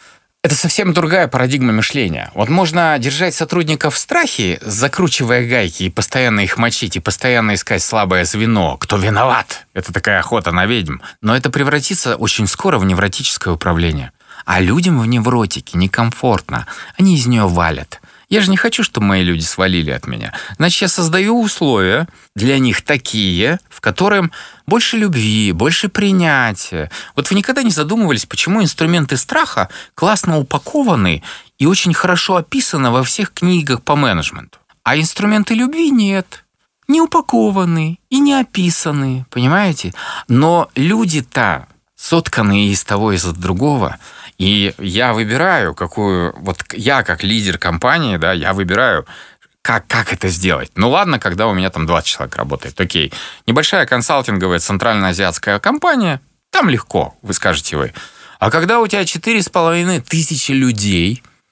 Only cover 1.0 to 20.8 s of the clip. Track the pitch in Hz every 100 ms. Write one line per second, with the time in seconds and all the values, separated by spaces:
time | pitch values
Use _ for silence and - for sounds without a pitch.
1 | 160 180 156 131 127 139 123 110 107 143
2 | 104 71 - - 104 165 175 170 165 147
3 | 127 139 180 - 160 180 160 151 156 -
4 | - 339 320 - 98 76 - 104 139 -
5 | 175 - 120 123 120 127 95 - 92 -
6 | - 131 123 107 95 - 113 - 110 92
7 | - - 127 120 110 98 - 95 - 110
8 | 101 90 87 104 110 110 82 65 - 104
9 | 95 101 131 123 - - - - - 90
10 | 98 98 - 117 87 85 95 120 82 67
11 | - - 107 123 139 131 139 147 - 196
12 | 127 117 113 - 104 - 196 139 95 92
13 | 98 - - - - 85 - 85 85 76
14 | 62 - - - - 90 90 135 180 147
15 | 113 120 110 123 104 - - 87 95 -
16 | 117 - 131 101 - 62 - - - -
17 | 190 165 120 120 101 87 82 67 76 -
18 | - - - 208 190 190 226 226 220 -
19 | 101 95 90 85 80 - 95 90 76 62
20 | - 58 50 - - 98 165 -